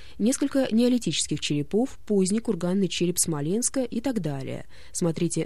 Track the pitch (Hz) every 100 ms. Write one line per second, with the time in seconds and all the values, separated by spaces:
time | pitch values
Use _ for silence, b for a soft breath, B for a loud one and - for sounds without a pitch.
0 | B B 202 277 285 277 262 220 247 247
1 | 190 151 - 151 - 147 143 202 262 -
2 | - 208 190 214 233 180 175 190 185 -
3 | 175 180 - 151 147 202 247 - 247 226
4 | 254 226 156 139 127 123 - B B -
5 | 170 160 170 165